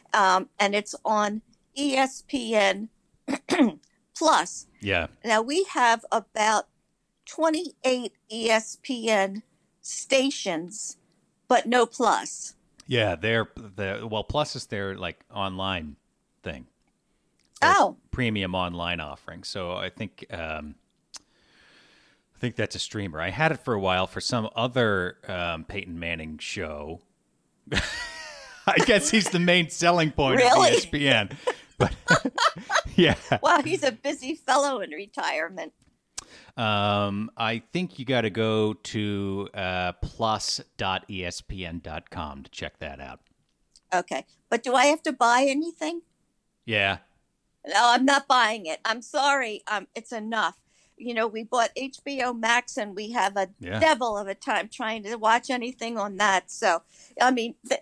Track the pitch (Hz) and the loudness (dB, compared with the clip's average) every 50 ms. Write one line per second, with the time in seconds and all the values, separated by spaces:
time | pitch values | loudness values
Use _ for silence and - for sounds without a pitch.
0 | _ _ - 214 196 185 185 190 190 - _ - 202 202 202 208 208 - - - | _ _ 2 4 4 6 4 2 0 -2 _ 0 0 0 0 -2 -4 -4 -8 -6
1 | - - 220 208 208 208 208 220 - _ _ _ _ _ - 269 285 285 262 262 | -2 0 0 2 0 0 -2 -6 -10 _ _ _ _ _ -6 -4 -2 0 0 0
2 | 269 262 - - - - - 262 240 220 226 214 196 196 190 196 220 226 _ _ | 0 0 -2 -8 -10 -6 -6 -4 -2 0 2 4 4 4 2 0 -4 -12 _ _
3 | _ _ _ _ _ - - - _ - - - 269 214 156 - _ _ _ _ | _ _ _ _ _ -6 -6 -6 _ 0 2 4 4 4 2 -2 _ _ _ _
4 | _ _ - - 330 320 285 175 165 - - - - _ _ _ 110 98 95 87 | _ _ -4 0 4 4 4 4 2 0 -6 -14 -16 _ _ _ -2 0 0 0
5 | - - - _ - 226 220 220 226 247 294 359 392 - - 311 247 233 233 226 | 0 -2 -6 _ -2 2 2 2 2 2 0 -2 -2 0 0 2 4 4 2 2
6 | - - - 226 196 _ - 220 208 220 220 202 - _ _ _ _ _ _ _ | 0 -2 -2 -2 -2 _ -4 0 2 2 2 2 0 _ _ _ _ _ _ _
7 | _ _ _ _ _ - - - 311 330 311 320 359 285 - _ - 262 254 254 | _ _ _ _ _ -12 -4 0 0 0 0 0 -4 -8 -8 _ -2 0 0 0
8 | 247 - - _ _ - 214 233 220 226 220 226 226 - - - - - 254 233 | -2 -8 -12 _ _ -12 -6 -2 0 2 2 2 0 -4 -12 -12 -8 -6 -6 -2
9 | 220 226 220 196 190 190 196 214 - _ _ _ _ _ _ _ - - - - | 0 2 2 2 2 0 -2 -8 -14 _ _ _ _ _ _ _ -14 -12 -12 -12
10 | - - 269 269 262 277 285 - - 202 170 156 170 175 214 - - - - _ | -2 0 2 2 2 2 -2 -4 -4 -4 -4 -4 -6 -8 -12 -14 -14 -14 -16 _
11 | _ _ _ _ _ _ _ _ _ - 254 226 - 226 240 247 233 226 - - | _ _ _ _ _ _ _ _ _ 2 2 2 4 4 4 4 4 2 2 2
12 | 247 208 156 95 101 - - - - - - _ _ _ _ - - - 131 117 | 2 4 2 2 0 -4 -10 -14 -14 -16 -18 _ _ _ _ -18 -6 -2 0 2
13 | 107 101 87 80 98 110 117 117 107 - - - 113 104 95 107 101 95 101 110 | 2 2 0 0 0 0 2 0 0 -2 -8 -16 -18 -14 -8 -6 -4 -4 -4 -6
14 | 110 113 107 107 98 - - 147 151 - - 135 - - 117 101 98 98 95 95 | -6 -6 -4 -4 -4 -2 -2 -2 -2 -2 -6 -12 -10 -8 -8 -6 -6 -6 -6 -6
15 | 92 85 80 _ _ _ 113 107 98 98 92 92 95 95 95 87 78 76 71 - | -8 -8 -10 _ _ _ -8 -6 -4 -4 -4 -4 -4 -4 -4 -4 -6 -10 -14 -18
16 | _ _ _ _ _ _ _ _ - 90 82 - 62 _ _ _ _ _ _ _ | _ _ _ _ _ _ _ _ -12 -12 -12 -12 -14 _ _ _ _ _ _ _
17 | _ _ _ _ _ _ _ _ _ _ - - 277 330 381 392 247 190 - - | _ _ _ _ _ _ _ _ _ _ -4 0 2 4 6 6 4 2 0 -6
18 | _ _ - - 127 113 107 104 95 90 92 92 90 90 87 87 85 87 87 85 | _ _ -6 -2 -2 0 0 -2 -2 -2 -2 -2 -2 -2 -4 -4 -4 -4 -4 -4
19 | 76 71 67 - _ - 85 85 - - - 104 90 87 90 98 92 92 - - | -6 -10 -12 -14 _ -16 -16 -14 -14 -12 -10 -8 -6 -6 -6 -6 -8 -8 -8 -10
20 | 113 95 - - - - - 85 82 78 78 76 73 73 71 _ _ _ _ _ | -10 -12 -12 -16 -16 -14 -10 -8 -8 -8 -8 -8 -10 -12 -16 _ _ _ _ _
21 | _ _ - - _ _ _ _ _ _ _ _ _ _ _ _ _ _ _ _ | _ _ -20 -20 _ _ _ _ _ _ _ _ _ _ _ _ _ _ _ _
22 | _ _ _ _ _ _ _ _ - 120 113 - 107 - - - - - - 110 | _ _ _ _ _ _ _ _ -6 -6 -4 -4 -4 -4 -6 -8 -8 -8 -6 -6
23 | 101 90 76 78 82 92 95 131 156 160 151 - - 135 117 101 95 95 92 90 | -6 -6 -6 -6 -6 -4 -2 0 0 0 0 -2 -4 -4 -2 0 0 2 2 2
24 | 95 - - 98 - - 127 117 110 107 - 113 117 127 123 131 120 107 101 95 | 0 -2 -4 -6 -6 -4 -2 -2 -4 -4 -4 -4 -4 -2 0 2 2 2 2 0
25 | 90 90 - _ - - 95 90 87 85 82 80 80 - - 101 90 90 82 85 | -2 -4 -6 _ -10 -8 -6 -4 -4 -4 -4 -6 -8 -10 -10 -10 -10 -10 -10 -8
26 | 85 85 85 80 78 78 78 76 - - - 104 87 78 76 73 73 76 82 - | -6 -6 -6 -6 -8 -10 -12 -12 -12 -10 -8 -8 -8 -8 -8 -8 -10 -10 -12 -12
27 | _ _ _ _ _ _ _ _ _ _ _ _ _ - - - - - - - | _ _ _ _ _ _ _ _ _ _ _ _ _ -6 -4 -4 -4 -4 -6 -8
28 | - - - - - - - - - - - - - 202 190 180 - - 220 196 | -10 -10 -12 -14 -16 -16 -18 -18 -20 -20 -20 -4 0 2 4 4 6 6 6 6
29 | 196 - - 220 190 - 190 175 175 180 175 180 170 156 - - 175 170 175 175 | 4 4 4 2 4 2 2 4 4 6 6 6 4 2 0 2 4 4 6 6
30 | 160 151 - - 143 131 - - 247 - - - 370 302 480 453 - - - 143 | 4 2 2 2 4 4 6 6 8 8 8 8 8 8 6 4 2 0 -2 2
31 | 143 139 127 110 101 92 - - - 494 - - - - _ - - - - - | 4 4 4 4 4 0 -4 -6 -4 -4 -6 -6 -8 -10 _ 0 0 0 -2 -2
32 | - - - - - 285 - - - 640 - 175 226 - 427 539 - - - - | 0 2 2 2 2 0 0 0 0 0 0 -2 -4 -2 -2 -2 -2 0 4 4
33 | 170 143 - - - - 131 - - 302 349 302 285 311 349 - 302 262 220 - | 6 6 4 2 -2 -2 0 2 4 4 4 4 4 0 -2 0 0 -2 -2 -2
34 | - 277 320 - 262 254 320 - _ - 254 294 285 285 269 226 190 143 147 165 | -4 -6 -6 -4 -6 -8 -10 -6 _ 2 2 2 2 2 0 -4 -6 -8 -10 -12
35 | 202 208 - - 175 - 143 151 160 - 190 170 165 - - _ _ _ _ _ | -14 -12 -8 -6 -4 -4 -2 -4 -4 -6 -8 -12 -14 -14 -16 _ _ _ _ _
36 | _ _ _ - - - - - - - _ - 117 107 104 101 101 104 101 101 | _ _ _ -18 -18 -18 -20 -20 -20 -14 _ -2 0 0 2 2 2 2 2 2
37 | 104 101 98 101 110 113 - - 113 110 113 117 - _ - 170 180 175 - - | 0 -2 -2 -4 -6 -8 -6 -4 -4 -4 -4 -4 -6 _ -6 -6 -6 -6 -8 -8
38 | 127 120 131 120 110 110 92 113 110 110 110 110 107 107 107 - - - - 110 | -4 -2 0 0 0 0 0 0 0 2 2 2 2 0 -2 -4 -10 -8 -6 -4
39 | 107 104 101 98 101 98 98 98 98 - - 104 95 92 92 92 90 90 87 _ | -4 -4 -4 -4 -4 -4 -4 -6 -8 -8 -8 -6 -4 -4 -2 -2 -2 -4 -4 _
40 | - 160 - - 113 110 110 101 - - - - - _ _ - 104 95 92 92 | -8 -10 -4 -2 0 0 0 0 -2 -4 -6 -6 -8 _ _ -6 -2 -2 -2 -2
41 | - - 101 92 90 87 - - - - 104 95 90 82 85 85 - 82 78 85 | -4 -8 -10 -8 -8 -8 -8 -10 -12 -12 -12 -10 -10 -10 -10 -10 -10 -10 -12 -12
42 | - - - - 80 73 69 69 69 - - - 80 69 - - 82 73 69 69 | -12 -12 -10 -10 -10 -10 -12 -14 -16 -18 -14 -12 -12 -12 -10 -12 -14 -14 -12 -14
43 | 69 64 67 - _ _ _ _ _ _ _ _ _ _ _ _ _ _ - 175 | -16 -16 -16 -18 _ _ _ _ _ _ _ _ _ _ _ _ _ _ -4 -4
44 | - - - 135 - _ _ _ _ - 233 233 - 254 247 269 254 285 311 311 | -2 -4 -8 -10 -10 _ _ _ _ -4 -4 -4 0 2 4 4 4 4 4 2
45 | - 320 254 - 240 233 240 247 277 277 294 294 320 339 339 - 311 311 349 339 | -2 -4 0 2 4 4 4 4 4 2 2 0 -2 -6 -6 -8 -8 -8 -6 -8
46 | - _ _ _ _ _ _ _ _ _ _ _ _ 120 110 104 98 98 95 90 | -12 _ _ _ _ _ _ _ _ _ _ _ _ -2 0 2 2 2 0 -2
47 | _ _ _ _ _ _ _ _ _ _ _ _ - - 175 202 240 240 240 254 | _ _ _ _ _ _ _ _ _ _ _ _ -8 -2 2 4 6 6 6 4
48 | 262 269 277 285 285 - 262 247 233 214 226 226 185 156 156 - - 220 220 247 | 4 4 4 2 4 4 4 4 4 2 0 -2 -6 -8 -8 -6 -4 -4 -4 -4
49 | 226 - - 277 269 285 277 277 254 220 208 - - - 214 202 185 - - 233 | -6 -6 -2 2 2 4 4 2 0 -2 -6 -8 -6 -6 -4 -4 -6 -8 -12 -14
50 | 220 - 247 220 214 220 226 220 185 165 - _ _ _ _ _ _ _ _ - | -12 -10 -10 -8 -6 -4 -2 0 -2 -2 -4 _ _ _ _ _ _ _ _ -12
51 | - 240 240 226 226 226 208 220 233 214 - 240 233 - - 247 262 269 - - | -10 -6 -2 -2 -2 -2 -4 -6 -6 -2 0 0 0 0 -2 -6 -10 -10 -12 -12
52 | - 277 285 262 247 254 247 226 226 226 233 247 247 - - 262 208 208 185 196 | -10 -8 -6 -4 -4 -4 -4 -2 0 2 2 2 0 -2 -6 -8 -8 -8 -8 -10
53 | 214 214 240 247 190 202 202 208 190 185 - - - 87 98 110 - 320 311 226 | -10 -6 -2 0 0 0 0 -2 -4 -4 -6 -10 -10 -6 -2 2 2 2 2 2
54 | 254 233 208 202 208 196 202 - - - 220 208 226 220 - - 240 220 220 226 | 0 -2 -2 -4 -6 -8 -10 -8 -4 -2 -2 -2 -2 -4 -8 -8 -6 -6 -6 -6
55 | 202 202 233 226 214 214 226 247 - - 254 240 226 247 254 - 233 233 233 220 | -8 -8 -6 0 4 4 4 4 2 -2 -4 -4 -4 -6 -8 -8 -8 -6 -6 -4
56 | 202 208 196 185 208 208 190 180 - - - - 240 196 170 170 - _ _ - | -6 -4 0 2 2 4 4 2 0 -4 -4 0 2 2 2 2 -2 _ _ -20
57 | - _ _ - 247 254 262 240 226 240 - _ - - - - | -20 _ _ 2 2 4 4 2 0 -4 -6 _ -6 -4 -4 -4